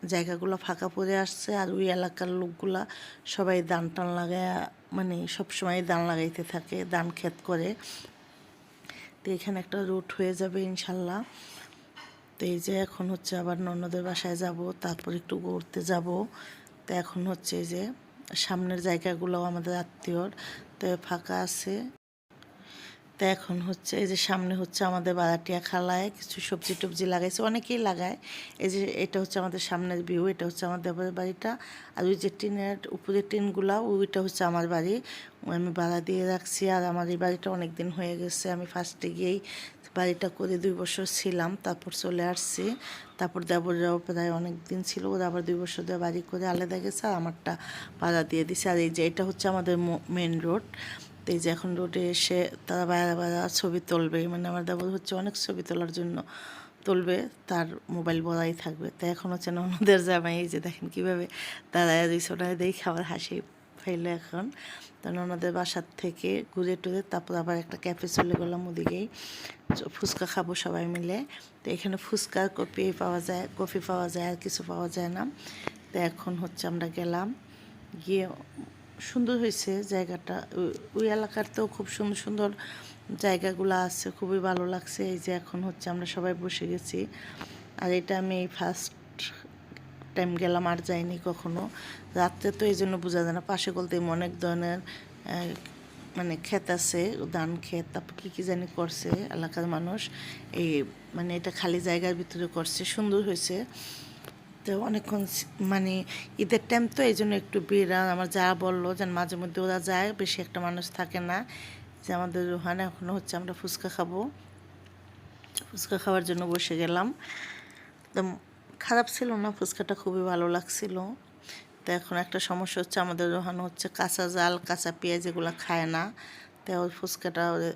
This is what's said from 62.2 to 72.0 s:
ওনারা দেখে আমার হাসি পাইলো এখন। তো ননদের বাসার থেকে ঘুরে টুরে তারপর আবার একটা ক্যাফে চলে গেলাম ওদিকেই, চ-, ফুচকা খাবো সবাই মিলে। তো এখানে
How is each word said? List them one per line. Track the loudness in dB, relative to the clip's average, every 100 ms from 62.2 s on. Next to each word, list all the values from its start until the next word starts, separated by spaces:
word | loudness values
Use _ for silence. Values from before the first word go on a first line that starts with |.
| 0
ওনারা | -2 0 2
দেখে | 2 2 0
আমার | 0 -2
হাসি | -4 -4 -6 -8 -14 -20 -10
পাইলো | -4 -2 0 -2
এখন। | -4 -6 -6 -6 -12 -14 -16 -10
তো | -6 -2
ননদের | -2 0 0
বাসার | 0 0 -2 -6 -4
থেকে | -4 -2 0 0 -2
ঘুরে | -2 0 0
টুরে | 0 -2 -2
তারপর | -2 -2 -2
আবার | 0 0
একটা | -2 -6
ক্যাফে | -4 -4 0
চলে | 2 4 4
গেলাম | 2 -2 -2
ওদিকেই, | -2 -2 -2 -4 -8 -14 -12 -12 -6 -2
চ-, | 0 -2
ফুচকা | -2 -2 0 0
খাবো | 0 0
সবাই | 0 0 0 0
মিলে। | 0 0 -2 -4 -10 -18 -10
তো | -4
এখানে | -2 0 -2